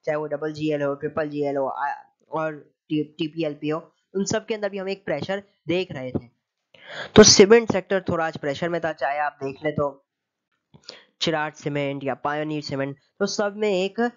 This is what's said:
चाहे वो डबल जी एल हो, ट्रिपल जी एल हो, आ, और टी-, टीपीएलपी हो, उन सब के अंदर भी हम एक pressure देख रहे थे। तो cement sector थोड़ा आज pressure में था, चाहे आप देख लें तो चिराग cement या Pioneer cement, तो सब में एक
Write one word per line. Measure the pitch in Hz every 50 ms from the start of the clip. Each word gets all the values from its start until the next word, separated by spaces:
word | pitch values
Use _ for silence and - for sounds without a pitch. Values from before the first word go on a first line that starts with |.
| _
चाहे | 165 151
वो | 151 156
डबल | 151 147 143 156 156
जी | 151 151 151 156
एल | 147 147
हो, | 143 139 139
ट्रिपल | 143 156 147 147 160 156 147
जी | 147 147
एल | 143 143 143
हो, | 139 135
आ, | 127 - - 139 143 - - - _ _ _ _ _
और | 131 156 156 160 151 147 - _ _ _ _ _
टी-, | 156 151 147 151 - -
टीपीएलपी | 170 156 160 165 160 151 147 147 151 151
हो, | 156 165 165 - _ _ _ _ -
उन | 190 196
सब | 190 220 220 214
के | - 226
अंदर | 208 202 202
भी | 196 196
हम | 185 196
एक | 196 190 _
pressure | - 160 143 - - 190 202 202 _ _ _ _ 151
देख | 170 185 185 180
रहे | 156 139 131 127
थे। | 113 - 120 120 _ _ _ _ _ _ _ _ - - - - - - - - -
तो | -
cement | 214 - - - 202 190 226 233 226 208
sector | 214 190 175 _ 202 190 185 -
थोड़ा | 180 165 160
आज | 160 156
pressure | - - 147 139 - 175 170
में | 175 165
था, | 165 160
चाहे | 156 - 160 139 143 147
आप | 147 147 - _
देख | 135 135 135 - 156
लें | 151 147
तो | 156 147 143 135 - _ _ _ _ _ _ _ _ _ _ _ _ _ _ - - _ - - - - _ _ _
चिराग | - 170 160 151 151 156
cement | 151 - - 156 143 143 143 139 139 139 135
या | 135 123
Pioneer | - - 147 147 151 151 156 151 151
cement, | 147 - 147 135 135 139 143
तो | _ _ _ _ _ 202
सब | 196 - - 208 208 202
में | 208 214 214
एक | 196 180 185 190 190 226 233 240 -